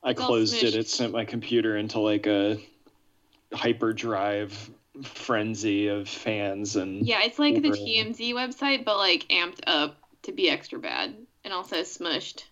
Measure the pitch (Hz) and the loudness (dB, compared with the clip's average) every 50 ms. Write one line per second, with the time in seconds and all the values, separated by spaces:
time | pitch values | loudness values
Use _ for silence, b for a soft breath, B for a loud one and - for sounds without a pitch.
0 | - 131 127 123 127 127 123 113 110 107 110 117 117 117 101 110 113 - - - | 0 0 0 0 2 2 4 4 4 4 4 4 2 4 4 2 0 0 0 0
1 | 123 113 92 117 113 107 - 117 113 - 123 117 107 110 107 104 104 107 - 113 | 0 0 0 -2 -4 -2 -4 -6 -4 2 2 2 4 4 2 0 -2 -2 0 2
2 | 107 107 107 104 101 107 104 101 101 104 110 107 - - _ _ _ - _ _ | 2 4 2 2 2 4 4 4 4 4 2 0 -4 -14 _ _ _ -20 _ _
3 | _ _ _ _ _ _ _ _ _ _ - 117 - 123 117 110 - 113 110 107 | _ _ _ _ _ _ _ _ _ _ -8 -2 0 0 2 2 2 0 0 -2
4 | - 117 110 98 98 104 104 104 104 98 101 104 104 - - _ _ _ _ 139 | -2 -2 0 0 0 0 0 0 -2 -4 -8 -14 -16 -16 -18 _ _ _ _ -16
5 | 139 - - - - - 123 110 107 110 110 98 104 110 101 101 104 104 101 104 | -16 -16 -14 -14 -2 0 2 2 2 0 -2 -2 0 2 2 4 2 2 0 0
6 | 101 98 - - - 117 110 104 101 101 98 101 104 101 107 107 92 95 92 98 | -4 -6 -10 -6 -4 -2 -2 0 -2 -2 -2 -4 -4 -2 0 0 0 -2 -2 -2
7 | - - 233 208 208 233 240 - 294 294 - 339 285 302 - 202 202 - 226 220 | 0 0 2 2 2 0 2 2 2 4 4 4 4 2 0 0 -2 0 0 0
8 | 220 214 233 - 233 240 240 247 254 254 254 - 294 277 277 262 233 226 208 196 | 0 0 -4 -6 -4 -4 -2 -2 -4 -4 -4 -4 0 0 0 0 0 0 0 2
9 | 196 190 170 165 - - 170 180 175 175 - - - - - 151 147 147 147 _ | 4 2 2 2 2 0 0 0 0 0 -4 -8 -4 0 0 0 0 -2 -4 _
10 | _ _ _ _ - - - - 190 165 143 - - - - 127 - 82 64 64 | _ _ _ _ -12 -10 -4 2 2 2 2 2 -4 -8 -12 -8 -6 -4 -4 -4
11 | 90 - 196 214 233 - _ _ _ 208 196 180 190 180 - 165 - - - - | -4 -6 -8 -12 -20 -20 _ _ _ -8 -8 -8 -6 -4 -4 -4 -4 -4 -8 -8
12 | 175 170 151 156 - - - - - - | -4 -4 -4 -4 -4 -8 -12 -14 -18 -20